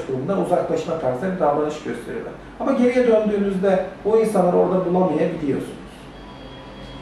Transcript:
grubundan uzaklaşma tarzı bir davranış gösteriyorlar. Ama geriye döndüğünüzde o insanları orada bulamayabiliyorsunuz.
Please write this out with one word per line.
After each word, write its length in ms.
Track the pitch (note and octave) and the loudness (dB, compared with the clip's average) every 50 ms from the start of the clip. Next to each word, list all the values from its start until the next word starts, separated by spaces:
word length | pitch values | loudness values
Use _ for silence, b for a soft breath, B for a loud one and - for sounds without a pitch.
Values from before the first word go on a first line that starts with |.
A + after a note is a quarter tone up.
| - | 0
grubundan 400 | - C3 B2+ C3 F3 G3 F#3 E3 | -2 -4 -2 -2 0 0 0 0
uzaklaşma 520 | F3 F#3 E3+ - - D#3+ D#3+ - E3+ D#3+ D#3+ | 2 2 2 2 0 -2 -2 -2 -2 -4 -2
tarzı 360 | C3 B2+ B2 - F#3+ F#3 F3+ | -2 -2 -2 -2 -2 -4 -2
bir 60 | - | 0
davranış 420 | D3+ C#3+ D3 D3+ D3+ D3+ - - | 2 2 2 2 0 -2 -4 -4
gösteriyorlar. 500 | - B2+ - - - - - - - - - B B B B - | -6 -8 -8 -6 -8 -8 -8 -8 -8 -10 -12 B B B B -4
Ama 120 | A#3 C#4 | -2 0
geriye 340 | B3+ A#3 B3 B3 B3 B3+ A#3+ | 2 4 4 4 4 4 4
döndüğünüzde 760 | A3+ G#3+ G#3+ G#3+ G#3 G3+ G3+ G3+ G3 F#3+ F3+ G3 G3 F#3 - - - - - - | 6 6 4 4 2 2 2 2 0 0 2 2 2 2 2 0 -2 -8 -4 0
o 140 | G3+ A3 A3+ | 2 4 4
insanları 380 | A3 - G#3+ F#3+ E3+ F3 F3 | 4 4 2 4 4 4 4
orada 280 | F3+ F3 - F#3 F3+ E3+ | 4 4 4 2 2 2
bulamayabiliyorsunuz. 880 | F3 F3+ F#3 F#3 D#3+ D3+ E3 E3+ - - - D3+ C3+ B2 - - - - - - - - - - - - - - - - - - - - - - - - - - - - - | 2 2 2 2 2 2 2 0 0 -2 -2 -2 -2 -2 -2 -4 -6 -10 -12 -14 -16 -16 -18 -18 -18 -18 -18 -18 -16 -16 -16 -16 -16 -16 -16 -16 -16 -16 -16 -16 -16 -14 -16